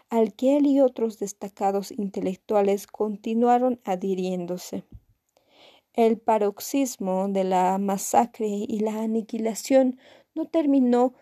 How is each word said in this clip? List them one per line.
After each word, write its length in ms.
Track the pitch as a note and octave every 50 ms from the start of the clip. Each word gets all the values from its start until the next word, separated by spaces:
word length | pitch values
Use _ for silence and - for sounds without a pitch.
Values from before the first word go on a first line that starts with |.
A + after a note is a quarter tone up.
| _ -
al 240 | A#3+ A3+ A3 G#3+ -
que 240 | - B3 C4 C#4+ D4
él 80 | C#4+
y 140 | D4 C4+ C#4
otros 400 | C#4 B3+ B3+ - A3+ A3+ G#3+ -
destacados 720 | G#3 G3 - - - G3+ - - G#3 G3 G3 G3+ G3 -
intelectuales 960 | - - G#3 G3 - G3+ F3+ F#3 F#3+ - _ - A3 G#3 G3 G3 G3 G3+ - -
continuaron 920 | - - G#3 G#3+ G#3 G3 - A#3 A3+ A3+ A#3+ A#3+ B3 A#3+ B3 B3+ A#3+ - -
adhiriéndose. 1000 | - F#3+ F3+ F#3+ G3 F#3+ F#3 F#3 F#3 F#3 F3+ F3 E3+ F3+ F#3 - - - G3 - _ - - _ _ _ _ _ _ _ _ _ _ _ _ - - _ _ _ _ _
El 240 | - A#3 A3+ A3+ A3+
paroxismo 1120 | - - A3 A3 G#3 G3+ G3+ - - - - C#4 C#4 B3+ - - G3 F#3+ F#3 F#3 F#3+ G3
de 160 | G3 G3 F#3+
la 340 | F#3 F#3+ F3+ F3+ F3+ F#3+ F#3+
masacre 720 | G3 G3 G3 G3 - - - A#3 A#3+ A#3 - - A3+ G#3+
y 320 | G3+ G3+ G#3 - A#3 G#3
la 220 | G#3+ A3 G#3+ G#3+
aniquilación 1000 | A3+ A3+ A3 A3+ G#3+ - - A3 A3 A3 G#3 - - - C4+ C4 C4+ B3+ B3+ - _ - - - _ _ -
no 120 | D#4 D#4+
terminó 680 | - - E4 D#4 D4 C#4 C#4 B3+ B3 A#3+ B3 B3 B3+ B3+ _